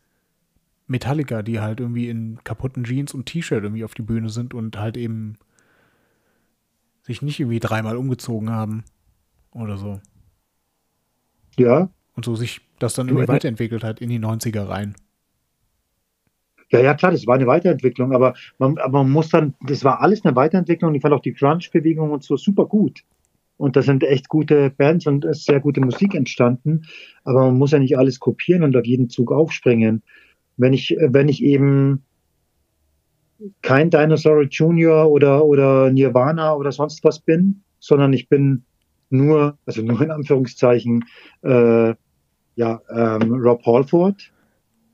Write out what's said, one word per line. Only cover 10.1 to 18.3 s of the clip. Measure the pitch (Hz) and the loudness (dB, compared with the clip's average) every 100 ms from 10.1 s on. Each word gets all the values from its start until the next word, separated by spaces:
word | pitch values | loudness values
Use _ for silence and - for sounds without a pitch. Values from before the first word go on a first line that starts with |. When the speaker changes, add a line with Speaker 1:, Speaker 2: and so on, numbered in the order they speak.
| _ _ _ _ _ _ _ _ _ _ _ _ _ _ - | _ _ _ _ _ _ _ _ _ _ _ _ _ _ 0
Speaker 2:
Ja. | 120 139 185 _ _ | 2 2 0 _ _
Speaker 1:
Und | - 117 | -12 -8
so | 113 | -6
sich | 117 - _ _ | -8 -12 _ _
das | 117 - | -8 -6
dann | 127 | -2
Speaker 2:
Du, | |
Speaker 1:
irgendwie | 131 123 | -2 0
Speaker 2:
äh, | 139 | -2
Speaker 1:
weiterentwickelt | 147 113 117 117 | -2 -6 -6 -6
hat | 110 110 | -8 -10
in | 120 | -8
die | 120 | -6
neunziger | 110 113 120 107 98 | -4 -6 -6 -6 -8
rein. | 95 101 - _ _ _ _ _ _ _ _ _ _ _ _ _ _ _ _ _ | -8 -10 -12 _ _ _ _ _ _ _ _ _ _ _ _ _ _ _ _ _
Speaker 2:
Ja, | 120 | 2
ja, | 131 147 | 4 2
klar, | 190 | 0
das | 156 107 | 0 0
war | 131 | 0
eine | 123 | 2
Weiterentwicklung, | 156 185 131 127 127 127 | 2 0 0 -2 -2 -2
aber | 127 127 | 2 0